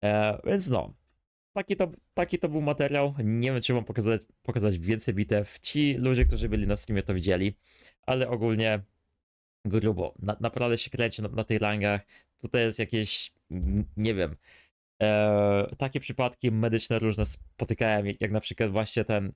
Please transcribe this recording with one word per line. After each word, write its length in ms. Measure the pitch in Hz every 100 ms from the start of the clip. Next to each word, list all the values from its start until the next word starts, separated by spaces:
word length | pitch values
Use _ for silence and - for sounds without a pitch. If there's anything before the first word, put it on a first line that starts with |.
E, 380 | 104 104 107 104 -
więc 240 | 196 180
no, 240 | 113 52 - _ _ _ _ _
taki 220 | 202 196 196
to, 160 | 175 - _
taki 260 | - 175 175
to 100 | 165
był 120 | 151
materiał. 520 | 147 139 143 143 143 143
Nie 280 | 107 113 127
wiem, 100 | 127
czy 120 | -
wam 120 | 123 110
pokazać, 360 | 113 107 110 - _
pokazać 360 | - 117 104 92
więcej 340 | 87 110 -
bitew. 460 | 98 104 104 104 -
Ci 340 | - 147 147
ludzie, 320 | 131 127 127 127
którzy 240 | - 113
byli 180 | 107 101
na 80 | 98
streamie, 280 | - 101
to 100 | -
widzieli, 400 | 92 87 90 98 104 _ _ - _
ale 280 | - 131 123
ogólnie 500 | 117 113 110 110 107 101 _ _ _ _ _ _ _ 104
grubo. 500 | 107 107 92 85 -
Na, 180 | 98 104
naprawdę 380 | 117 127 120 120
się 120 | -
kręci 320 | 110 117 -
na, 80 | 107
na 140 | 110
tych 180 | 107 107
rangach. 400 | 107 107 104 101 - - _ _
Tutaj 240 | 117 127
jest 180 | 113 107
jakieś, 520 | 110 113 104 - - _ -
n-, 320 | 90 92 101 98 -
nie 160 | 110
wiem, 220 | 98 82 73 _ - _ _ _ -
e, 720 | 107 107 107 104 101 101 - -
takie 220 | 135 139
przypadki 520 | - - 123 - 127
medyczne 480 | 110 117 110 - 113
różne 260 | 110 104 104
spotykałem, 840 | - - - - 107 113 107 101
jak, 140 | -
jak 100 | 107
na 80 | 107
przykład 320 | - - 110
właśnie 340 | 101 107 - 107
ten 280 | 104 98